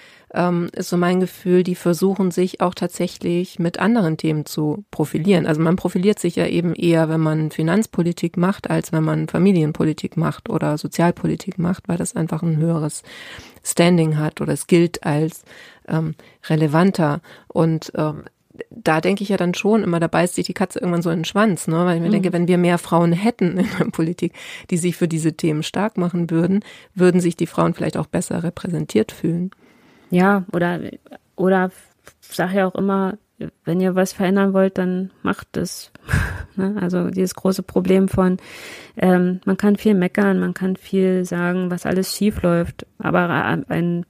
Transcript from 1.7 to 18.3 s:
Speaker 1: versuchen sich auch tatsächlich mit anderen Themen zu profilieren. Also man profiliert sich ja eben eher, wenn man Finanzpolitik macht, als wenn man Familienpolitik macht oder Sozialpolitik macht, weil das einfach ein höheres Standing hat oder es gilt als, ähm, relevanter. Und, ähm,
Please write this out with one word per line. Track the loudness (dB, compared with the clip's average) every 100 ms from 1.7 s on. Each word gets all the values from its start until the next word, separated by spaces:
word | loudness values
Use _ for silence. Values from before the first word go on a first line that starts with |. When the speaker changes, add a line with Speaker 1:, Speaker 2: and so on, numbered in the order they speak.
| 0
Speaker 1:
versuchen | 0 2 2 2 0
sich | 0 -2 0
auch | -4 -2
tatsächlich | -6 -4 -6 -4 -2 -2 -4 -4
mit | -4 0
anderen | 0 2 2 0
Themen | -2 -2 -4
zu | -4 -2 -4 -8
profilieren. | -6 -4 0 2 2 2
Also | 2
man | 2 2
profiliert | 0 0 0 0
sich | -2 -2
ja | 0
eben | 0 -2 0
eher, | 2 4 2
wenn | 2
man | 0 0 -2
Finanzpolitik | -2 0 0 0 -2 -2 -2 -4 0
macht, | 0 -2 -2
als | -4 0
wenn | 0
man | 0 0 -2
Familienpolitik | 2 4 4 2 0 -2 -2 -4 -2
macht | -2 -4 -6
oder | -2 -2 -2
Sozialpolitik | -4 0 0 2 -2 -4 -6 -4
macht, | -2 -2 -4
weil | -4
das | -4 -4
einfach | -4 -2
ein | -2 0
höheres | 0 0 -2 -6 -14 -18 -18 -18 -20 -12
Standing | -4 2 4 6 4 2
hat | -2 -2
oder | -2
es | -4 2
gilt | 4 4 0
als, | -2 0 0 -4 -18 -20 -20 -20 -4
ähm, | -2 -2 -6 -14 _ -2
relevanter. | 2 4 4 4 4 0 -2 -8 -20 _
Und, | 0 2 0 -4 -4
ähm, | -4 -4 -14